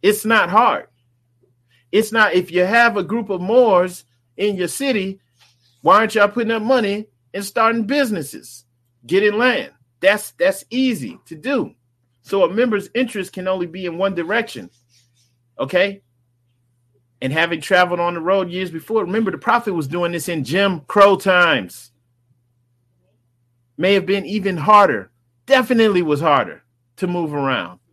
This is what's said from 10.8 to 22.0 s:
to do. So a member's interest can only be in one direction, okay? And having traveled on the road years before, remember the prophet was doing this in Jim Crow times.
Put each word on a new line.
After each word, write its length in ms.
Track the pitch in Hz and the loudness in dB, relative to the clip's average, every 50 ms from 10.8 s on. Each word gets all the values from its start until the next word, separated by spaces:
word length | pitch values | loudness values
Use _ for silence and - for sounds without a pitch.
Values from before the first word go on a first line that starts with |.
| 262 262 233 165 135 104 - - _ | 0 0 -2 -2 -6 -10 -12 -14 _
to 100 | _ 170 | _ -20
do. 400 | 151 147 240 285 254 170 - _ _ _ _ _ _ _ _ _ _ _ | -12 -6 -4 -2 -2 -4 -4 _ _ _ _ _ _ _ _ _ _ _
So 220 | - - 196 185 | -6 0 2 2
a 80 | 165 185 | 2 2
member's 360 | 214 247 247 220 202 202 - _ | 0 0 0 0 -4 -4 -4 _
interest 380 | 233 262 226 - 208 185 180 - | -4 -4 -4 -4 -8 -8 -8 -10
can 160 | - 185 190 | -8 -4 -4
only 180 | 190 190 175 | -4 -4 -4
be 200 | 170 160 185 185 | -8 -8 -10 -10
in 120 | 175 165 170 | -8 -6 -2
one 160 | 190 196 190 | -4 -2 -2
direction, 560 | 170 170 165 202 233 233 226 - 123 92 87 _ _ _ _ _ _ _ _ _ _ _ _ _ _ _ _ _ - | -4 -4 -2 -2 -4 -4 -4 -10 -16 -16 -18 _ _ _ _ _ _ _ _ _ _ _ _ _ _ _ _ _ -8
okay? 440 | 143 135 - 180 190 202 202 196 _ _ _ _ _ _ _ _ _ _ _ _ _ _ _ _ _ _ _ _ _ _ _ _ | -8 -4 -2 -2 -2 -2 -4 -12 _ _ _ _ _ _ _ _ _ _ _ _ _ _ _ _ _ _ _ _ _ _ _ _
And 120 | - 131 135 | -8 -4 -2
having 280 | 160 165 170 170 160 | -2 -2 -2 -2 -8
traveled 380 | - - 196 180 180 175 175 175 | -4 0 2 2 2 2 0 -2
on 160 | 175 175 175 | -2 -4 -4
the 60 | 170 | -4
road 280 | 160 170 190 196 185 175 | -2 0 0 0 0 -4
years 220 | 170 185 190 175 | -6 -8 -8 -8
before, 340 | 160 165 151 - 220 220 196 | -8 -12 -10 -4 -2 -2 -2
remember 280 | 170 185 220 226 196 170 | -2 -2 -2 -2 -2 -4
the 60 | 139 | -4
prophet 360 | - - 214 240 233 214 185 | -2 0 0 0 0 -2 -4
was 140 | 170 151 135 | -4 -4 -4
doing 240 | 147 180 175 175 175 | -4 -4 -4 -4 -4
this 160 | 170 - - | -6 -6 -6
in 160 | 175 160 131 | -6 -6 -6
Jim 380 | 120 147 185 202 196 185 156 - | -4 -2 0 0 0 -2 -4 -8
Crow 340 | _ - 208 202 202 196 | _ 4 6 6 6 6
times. 720 | 190 - 190 185 180 175 170 151 123 95 87 - - - - _ _ | 4 2 2 4 4 4 4 2 0 -2 -6 -14 -20 -20 -20 _ _